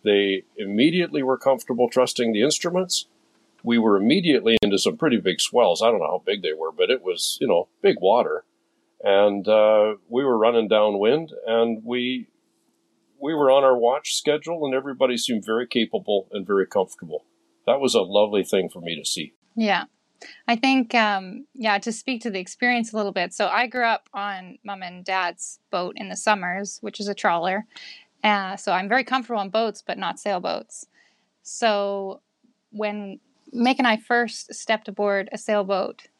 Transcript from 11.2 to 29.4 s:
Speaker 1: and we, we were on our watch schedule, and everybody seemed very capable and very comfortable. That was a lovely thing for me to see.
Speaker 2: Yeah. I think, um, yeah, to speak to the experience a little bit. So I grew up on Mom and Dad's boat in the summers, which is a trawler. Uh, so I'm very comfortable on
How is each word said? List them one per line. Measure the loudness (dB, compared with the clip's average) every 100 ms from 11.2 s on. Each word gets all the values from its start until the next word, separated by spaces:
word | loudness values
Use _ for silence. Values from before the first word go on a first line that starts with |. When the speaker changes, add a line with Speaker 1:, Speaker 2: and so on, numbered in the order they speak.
| -2 -10 -2
Speaker 1:
and | 0 2 -2
we, | -4 -4 -4 -6 -10 _ _ _ _ _ _ _ _ _
we | -6
were | -2 4
on | 4
our | 6 4
watch | 2 0 -4 -4
schedule, | -2 -2 -4 -6 -2
and | -2
everybody | -4 -2 0 0
seemed | -2 -4 -2
very | -4 -2
capable | -2 -2 -4 -2 -2 -2
and | -12 -2
very | 0 2
comfortable. | 0 -2 -6 -12 -12 _ _ _ _ 0
That | 0
was | 2 2
a |
lovely | 2 2 2 2
thing | 0 0 -2
for | -8
me | -10 -8
to | -6
see. | -8 -8 _ _ -4
Speaker 2:
Yeah. | 0 0 -4 _ _ _ -20 -10 -4
I | 0
think, | 2 2 2 2
um, | 2 0 -6 -14 -16 -6
yeah, | 0 0
to | -2
speak | -8 -6 -6
to | -6
the | -8
experience | -10 -4 0 0 -2
a | -4
little | -4
bit. | -4 -6
So | -2 0
I | 0 -2
grew | 0 0
up | 0 _
on | -8 -8 -8 -14 -18
Mom | -14 -12
and | -12 -12
Dad's | -6 -2 -2 -6 -16 -16 _
boat | -4 -4 -8
in | -10
the | -4
summers, | 0 0 0 -6 -8 -10
which | -14 -8
is | -8
a | -2
trawler. | 0 0 0 -4 -6 -20 -20 -20 _ _
Uh, | 0 0 -2 -8
so | -2
I'm | -2 0
very | 0
comfortable | 0 -4 -2
on | -6